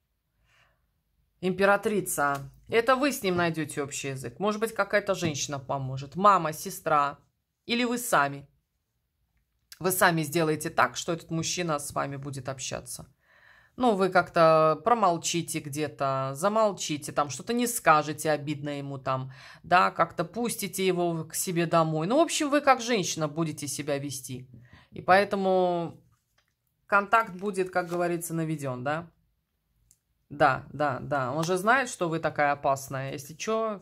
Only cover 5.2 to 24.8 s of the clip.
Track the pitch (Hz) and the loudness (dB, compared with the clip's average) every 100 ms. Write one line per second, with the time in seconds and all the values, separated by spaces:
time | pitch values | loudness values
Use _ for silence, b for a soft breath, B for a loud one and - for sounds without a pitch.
5.2 | 170 139 - 139 - 139 131 131 143 165 | -2 -4 -6 -8 -6 -6 -4 -8 -8 2
6.2 | 202 185 156 156 196 180 151 151 143 147 | 4 4 2 -6 -10 -8 2 2 2 -4
7.2 | _ _ _ _ - 233 240 240 - 156 | _ _ _ _ -4 -2 0 -2 0 2
8.2 | 143 139 139 _ _ _ _ _ _ _ | 2 -2 -16 _ _ _ _ _ _ _
9.2 | _ _ _ _ _ - 180 180 190 165 | _ _ _ _ _ -6 -4 2 2 2
10.2 | 147 170 156 151 160 160 247 - - 170 | 0 0 0 -2 -2 0 0 0 -6 -8
11.2 | - 165 160 - 170 147 - 143 143 139 | -4 -6 -4 -4 -2 -4 -4 -6 -6 -8
12.2 | 143 135 131 131 - - - - 160 _ | -10 -10 -10 -10 -8 -10 -10 -16 -16 _
13.2 | b b b b b - 254 190 185 185 | b b b b b 0 2 4 4 4
14.2 | 170 175 160 160 156 156 233 233 190 170 | 2 4 6 8 6 2 2 4 4 2
15.2 | - 170 160 156 151 143 147 151 135 135 | -2 -4 -4 -6 -6 -6 -6 -2 -2 -2
16.2 | 135 139 196 220 214 170 - 143 - 147 | -4 -2 0 2 2 0 -6 -6 -4 -2
17.2 | 143 - - 240 240 - 170 156 143 151 | -2 -4 -4 -2 0 0 4 4 4 -4
18.2 | 156 147 139 143 147 143 139 135 135 131 | 0 0 -2 -6 -6 -8 -8 -8 -4 -4
19.2 | 131 B B B 160 180 190 - 170 - | -4 B B B 2 4 4 2 -2 0
20.2 | 170 220 240 - 190 190 190 175 175 165 | -6 -4 -4 -4 -6 0 0 2 0 -2
21.2 | 160 - 190 170 165 170 160 156 170 285 | -6 -6 -2 -2 2 2 2 0 2 2
22.2 | 320 - 294 285 285 240 226 226 165 160 | 2 0 0 2 4 2 2 0 0 -2
23.2 | 151 156 160 147 139 - 147 139 143 135 | -4 -2 -4 -4 -8 -6 -4 -4 -4 -10
24.2 | - 127 - B B B | -10 -12 -14 B B B